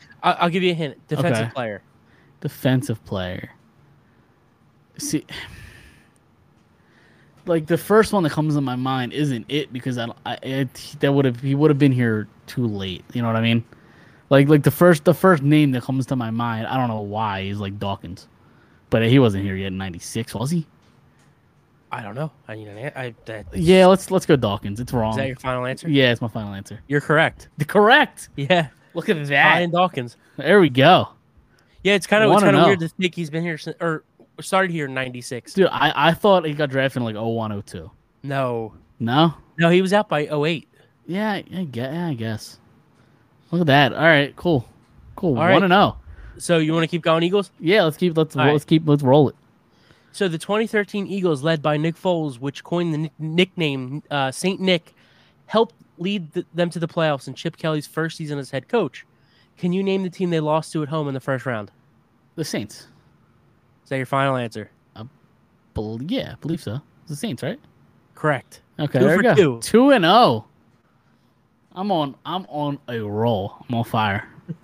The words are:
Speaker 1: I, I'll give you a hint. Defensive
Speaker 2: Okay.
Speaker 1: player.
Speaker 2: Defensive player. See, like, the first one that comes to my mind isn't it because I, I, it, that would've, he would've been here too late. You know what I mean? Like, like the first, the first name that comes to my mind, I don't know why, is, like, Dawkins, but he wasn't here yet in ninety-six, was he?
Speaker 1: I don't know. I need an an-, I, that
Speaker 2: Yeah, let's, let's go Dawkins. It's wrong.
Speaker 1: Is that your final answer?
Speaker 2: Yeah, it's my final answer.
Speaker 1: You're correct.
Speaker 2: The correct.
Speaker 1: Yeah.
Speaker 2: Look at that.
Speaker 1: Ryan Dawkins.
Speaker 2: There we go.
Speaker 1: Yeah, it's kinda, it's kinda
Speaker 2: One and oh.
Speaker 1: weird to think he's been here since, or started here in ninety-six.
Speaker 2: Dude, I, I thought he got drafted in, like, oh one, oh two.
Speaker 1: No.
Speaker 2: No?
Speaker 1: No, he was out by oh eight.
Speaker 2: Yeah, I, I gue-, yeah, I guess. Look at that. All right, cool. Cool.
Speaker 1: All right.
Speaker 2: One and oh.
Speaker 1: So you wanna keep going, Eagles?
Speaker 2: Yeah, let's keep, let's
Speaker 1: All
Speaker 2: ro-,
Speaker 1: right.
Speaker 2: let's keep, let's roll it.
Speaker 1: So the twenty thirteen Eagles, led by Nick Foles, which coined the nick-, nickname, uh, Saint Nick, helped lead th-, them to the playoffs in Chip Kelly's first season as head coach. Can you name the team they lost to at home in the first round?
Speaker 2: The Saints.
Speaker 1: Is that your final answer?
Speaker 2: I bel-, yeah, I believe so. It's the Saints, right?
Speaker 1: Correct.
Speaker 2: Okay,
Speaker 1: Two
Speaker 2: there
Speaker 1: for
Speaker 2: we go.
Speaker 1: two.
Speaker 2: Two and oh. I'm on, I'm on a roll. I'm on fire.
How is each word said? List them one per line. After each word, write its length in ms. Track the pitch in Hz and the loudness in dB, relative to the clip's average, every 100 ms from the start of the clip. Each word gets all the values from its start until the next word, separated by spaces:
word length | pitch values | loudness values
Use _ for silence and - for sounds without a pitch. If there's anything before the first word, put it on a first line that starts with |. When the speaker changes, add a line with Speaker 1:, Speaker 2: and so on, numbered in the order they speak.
| - - | -20 -6
Speaker 1:
I, 100 | 170 | -2
I'll 160 | - 175 | 0 0
give 140 | 180 | 0
you 100 | 180 | -2
a 20 | |
hint. 320 | 165 151 - - | -2 -6 -10 -8
Defensive 380 | 143 175 113 | -4 0 0
Speaker 2:
Okay. 100 | 117 | -2
Speaker 1:
player. 280 | 127 113 98 _ _ _ _ _ _ | -6 -8 -8 _ _ _ _ _ _
Speaker 2:
Defensive 640 | 151 - 127 131 123 113 | -12 -4 0 0 -2 -8
player. 460 | - 101 90 92 - _ _ _ _ _ _ _ _ _ _ _ _ _ _ - | -8 -6 -6 -10 -14 _ _ _ _ _ _ _ _ _ _ _ _ _ _ -14
See, 300 | 285 156 - - - - - - - _ _ _ _ _ _ _ _ _ _ _ _ _ _ _ - | -8 -8 -8 -16 -16 -18 -20 -20 -20 _ _ _ _ _ _ _ _ _ _ _ _ _ _ _ -2
like, 200 | 165 156 | -2 0
the 120 | 165 | -2
first 340 | - 214 214 | 2 4 4
one 100 | 208 | 2
that 100 | 156 | 0
comes 220 | - 156 | 0 0
to 60 | 147 | 0
my 160 | 135 123 | -2 -4
mind 360 | 131 131 120 | -2 -2 -2
isn't 320 | 135 147 120 - | -4 -2 -4 -4
it 240 | 143 - | -6 -6
because 260 | 123 135 120 | -8 -6 -6
I, 100 | 117 - | -6 -10
I, 100 | - 120 | -10 -10
it, 540 | 131 135 131 - - 147 | -6 -4 -4 -8 -20 -2
that 120 | 139 | 0
would've, 280 | 139 135 120 | 2 2 0
he 140 | 139 | -2
would've 240 | 139 156 139 | 2 4 4
been 140 | 143 | 4
here 360 | 127 120 107 101 _ - | 4 0 -2 -4 _ -12
too 200 | - 117 | -4 -4
late. 380 | 101 95 87 - | -4 -6 -8 -8
You 100 | 123 | -4
know 60 | 117 | -2
what 80 | 113 | 0
I 60 | |
mean? 220 | 113 117 - - _ - - _ - | 2 0 -2 -16 _ -20 -20 _ 2
Like, 180 | 139 139 | 4 6
like 140 | 151 | 6
the 80 | 139 | 4
first, 340 | - 175 160 | 6 6 6
the 100 | - | 4
first 280 | 151 185 165 | 4 4 4
name 300 | 143 151 147 | 4 4 4
that 100 | 127 | 0
comes 240 | - 131 123 | -4 -4 -4
to 100 | 131 | -4
my 140 | 113 | -4
mind, 360 | 113 120 113 113 | -4 -4 -4 -4
I 100 | 131 | -2
don't 120 | 123 | -2
know 120 | 110 | -4
why, 400 | 101 107 110 95 | -6 -4 -4 -4
is, 200 | 98 101 | -6 -6
like, 180 | 98 101 | -8 -8
Dawkins, 500 | 101 98 - 90 - _ _ _ _ _ - | -8 -8 -10 -18 -20 _ _ _ _ _ -2
but 140 | 117 | 0
he 160 | 113 135 | 4 6
wasn't 260 | 120 98 | 6 2
here 120 | 98 95 | -4 -6
yet 120 | 98 | -6
in 100 | 95 | -8
ninety-six, 560 | 95 87 - 113 113 | -10 -12 -10 -10 -8
was 160 | 101 131 | -6 -4
he? 160 | 170 156 _ _ _ _ _ _ _ _ _ _ _ _ | -4 -6 _ _ _ _ _ _ _ _ _ _ _ _
Speaker 1:
I 100 | 117 | -12
don't 120 | 104 | -12
know. 160 | 117 156 _ - | -10 -10 _ -18
I 80 | |
need 140 | 110 104 | -16 -16
an 100 | 101 | -14
an-, 140 | 143 | -12
I, 200 | 135 127 110 | -10 -12 -14
that 220 | - 110 98 | -16 -14 -10
Speaker 2:
Yeah, 340 | - 160 185 185 | 0 6 8 8
let's, 260 | 190 - | 6 2
let's 120 | 185 | -2
go 120 | - 147 | 2 2
Dawkins. 420 | 110 101 101 101 | 0 -4 -8 -10
It's 140 | 123 | -4
wrong. 180 | 127 110 | -2 -2
Speaker 1:
Is 60 | 113 | -2
that 100 | 135 | -6
your 100 | 127 | -6
final 300 | 131 127 127 | -6 -6 -6
answer? 220 | 131 165 | -8 -2
Speaker 2:
Yeah, 240 | 139 127 | 2 4
it's 80 | 117 | 2
my 80 | 117 | -4
final 260 | 117 104 | -8 -10
answer. 240 | 98 - 104 - | -12 -14 -16 -4
Speaker 1:
You're 140 | 143 | -2
correct. 480 | - 156 151 - - - | 2 2 2 -2 -12 -8
Speaker 2:
The 60 | |
correct. 640 | 147 202 208 285 247 - - - | -2 2 4 4 2 -6 -16 -6
Speaker 1:
Yeah. 320 | 139 180 139 _ _ | 0 0 0 _ _
Speaker 2:
Look 140 | 170 165 | -8 -4
at 180 | 165 143 | -4 0
that. 280 | 143 175 | 4 4
Speaker 1:
Ryan 160 | 175 175 | 4 2
Dawkins. 440 | 170 180 - 120 - _ - | 2 0 -2 -10 -12 _ -4
Speaker 2:
There 240 | 139 202 | 4 6
we 80 | 165 | 6
go. 400 | 127 143 175 - _ _ _ _ _ _ _ | 6 6 6 4 _ _ _ _ _ _ _
Speaker 1:
Yeah, 120 | 185 | 0
it's 120 | 202 - | 0 2
kinda, 240 | 208 220 | 4 6
it's 120 | 202 | 6
kinda 40 | 202 | 6
Speaker 2:
One 80 | |
and 100 | - | 6
oh. 20 | 170 | 4
Speaker 1:
weird 120 | 180 | 4
to 100 | 165 | -2
think 280 | - 185 170 | -4 -4 -4
he's 140 | 156 | -8
been 120 | 160 | -6
here 160 | 175 156 | -6 -8
since, 180 | 165 - | -10 -6
or 240 | 170 156 - _ _ - | -4 -4 -8 _ _ -18
started 300 | - 190 190 | -2 0 0
here 140 | 165 | -4
in 100 | 139 | -6
ninety-six. 580 | 131 131 123 - 123 - | -6 -8 -10 -12 -12 -4
Speaker 2:
Dude, 140 | - 180 | 2 2
I, 380 | 120 151 139 156 | 2 0 2 2
I 40 | |
thought 300 | 170 214 185 | 4 4 4
he 80 | 160 | 2
got 160 | 147 143 | -2 -2
drafted 280 | 135 131 131 | 0 -2 -2
in, 60 | |
like, 120 | 117 104 | -6 -4
oh 140 | 117 | -4
one, 200 | 113 110 | -4 -4
oh 100 | 104 | -8
two. 300 | - 95 85 - _ _ | -10 -16 -16 -20 _ _
Speaker 1:
No. 500 | 139 139 127 120 110 - _ - | -8 -4 -4 -4 -8 -14 _ -8
Speaker 2:
No? 340 | 117 135 165 - _ - | 0 4 4 0 _ 0
Speaker 1:
No, 100 | 170 | 4
he 140 | 180 | 4
was 100 | 190 | 4
out 160 | 202 202 | 0 0
by 200 | 151 151 | -2 -2
oh 160 | 151 | -2
eight. 240 | 151 160 - _ _ _ - | -2 -4 -8 _ _ _ -8
Speaker 2:
Yeah, 260 | 185 214 | -4 -4
I, 120 | 196 - 180 | -6 -8 -10
I 80 | |
gue-, 180 | 170 117 | -8 -8
yeah, 240 | 131 165 175 | -8 -6 -6
I 80 | |
guess. 460 | 123 113 107 - - _ _ _ _ _ _ _ _ - | -6 -6 -8 -12 -20 _ _ _ _ _ _ _ _ -6
Look 120 | 170 | -2
at 40 | 165 | 2
that. 260 | 139 135 | 4 4
All 100 | - | 2
right, 320 | 160 151 143 - | 4 4 2 -4
cool. 280 | 180 143 - _ _ _ - - | -2 -2 -4 _ _ _ -20 -6
Cool. 200 | 175 131 | -2 0
Speaker 1:
All 80 | |
right. 100 | 165 | 2
Speaker 2:
One 100 | 185 | 4
and 80 | 190 | 4
oh. 240 | 185 147 - - - - - | 4 2 0 -14 -20 -20 -10
Speaker 1:
So 200 | - 170 | -2 0
you 140 | 156 | 0
wanna 140 | 165 160 | -2 -2
keep 160 | 175 | -2
going, 220 | 165 165 | 0 0
Eagles? 260 | 170 202 190 - | 2 -2 -4 -6
Speaker 2:
Yeah, 240 | 156 214 | 0 2
let's 140 | 165 147 | 2 0
keep, 200 | 180 160 | 0 0
let's 200 | 156 143 | -2 0
Speaker 1:
All 60 | |
Speaker 2:
ro-, 40 | 147 | 2
Speaker 1:
right. 60 | |
Speaker 2:
let's 120 | 147 | 2
keep, 220 | - 156 156 | 2 2 4
let's 140 | 143 | 2
roll 260 | 135 143 131 | 4 4 4
it. 60 | - _ _ _ _ _ _ _ | -2 _ _ _ _ _ _ _
Speaker 1:
So 140 | - 196 | -6 -4
the 120 | 160 | -4
twenty 280 | - 208 226 | -4 -4 -2
thirteen 400 | 214 202 208 196 | -2 -4 -6 -6
Eagles, 380 | 196 180 143 | -2 -2 0
led 180 | 156 165 | -2 -2
by 140 | 147 147 | 0 -2
Nick 180 | 160 | -2
Foles, 460 | 160 190 170 151 117 | -2 -2 -2 -4 -8
which 240 | 139 - | -10 -10
coined 280 | - 175 170 | -6 -4 -2
the 60 | 151 | -4
nick-, 220 | 156 - | -6 -8
nickname, 840 | 156 165 185 - 156 135 127 147 - | -4 0 0 0 -4 -4 -8 -10 -6
uh, 220 | 147 131 | -4 -4
Saint 280 | - 185 196 | -4 -6 -2
Nick, 320 | 185 175 - _ _ _ _ _ - | 0 -2 -4 _ _ _ _ _ -2
helped 300 | 214 226 _ _ - | 0 0 _ _ -10
lead 360 | 175 202 156 | -6 -6 -6
th-, 120 | 180 - | -10 -8
them 160 | 165 175 | -4 -4
to 100 | 165 | -4
the 80 | 160 | -6
playoffs 400 | - 160 139 - | -2 -2 -2 -8
in 60 | |
Chip 220 | - 170 - | -10 -10 -6
Kelly's 300 | 160 156 143 | -4 -4 -6
first 300 | - 165 - | -6 -6 -8
season 200 | 151 143 | -10 -10
as 120 | 131 | -8
head 160 | 135 - | -10 -4
coach. 400 | 240 160 - - _ _ _ _ _ | -2 -2 -6 -20 _ _ _ _ _
Can 160 | 180 | -4
you 120 | 180 | -2
name 180 | 196 190 | -2 -2
the 80 | 190 | -4
team 200 | - 180 | -4 -2
they 100 | 165 | -2
lost 320 | 151 160 160 | 0 -2 -2
to 100 | 165 | -6
at 60 | 143 | -4
home 180 | 160 143 | -4 -4
in 80 | |
the 60 | 135 | -6
first 260 | - 131 135 | -4 -6 -4
round? 240 | 113 101 _ _ _ _ _ _ | -8 -10 _ _ _ _ _ _
Speaker 2:
The 100 | - | -12
Saints. 440 | 151 139 104 - - _ _ _ _ _ _ _ _ _ | -8 -8 -10 -14 -20 _ _ _ _ _ _ _ _ _
Speaker 1:
Is 60 | - | -8
that 80 | 135 | -6
your 80 | 127 | -2
final 280 | 139 139 127 | 0 0 -2
answer? 360 | 117 107 104 _ _ - | -6 -10 -16 _ _ -20
Speaker 2:
I 80 | 117 _ _ _ _ _ _ | -20 _ _ _ _ _ _
bel-, 260 | - 107 113 147 | -10 -8 -8 -6
yeah, 240 | 262 - | -6 -8
I 20 | - | -10
believe 200 | 143 170 | -8 -8
so. 200 | - 120 - _ | -6 -10 -12 _
It's 80 | - | -14
the 60 | 147 | -10
Saints, 280 | - 123 | -8 -6
right? 160 | 139 247 _ _ _ _ _ - | -8 -10 _ _ _ _ _ -4
Speaker 1:
Correct. 460 | 151 139 - - _ - | -2 -2 -6 -20 _ -8
Speaker 2:
Okay, 180 | 147 131 | -2 4
Speaker 1:
Two 60 | |
Speaker 2:
there 100 | 139 | 4
Speaker 1:
for 40 | 180 | 6
Speaker 2:
we 40 | |
go. 120 | 233 208 | 4 6
Speaker 1:
two. 240 | 160 117 | 4 2
Speaker 2:
Two 280 | - 220 269 | 2 4 6
and 140 | 254 | 6
oh. 400 | 165 220 208 113 - _ _ _ _ _ _ _ _ _ _ _ _ | 6 6 6 2 -6 _ _ _ _ _ _ _ _ _ _ _ _
I'm 200 | 175 208 | -6 -2
on, 240 | 175 143 117 139 | 0 -2 -6 -8
I'm 200 | 180 - | -8 -8
on 320 | 147 147 143 - | -6 -4 -6 -8
a 100 | 117 | -8
roll. 640 | 104 104 117 107 101 - - | -4 0 0 0 -4 -10 -6
I'm 80 | 117 | -6
on 80 | |
fire. 440 | 117 117 107 98 - - - 160 | -2 -2 0 -2 -8 -18 -18 -8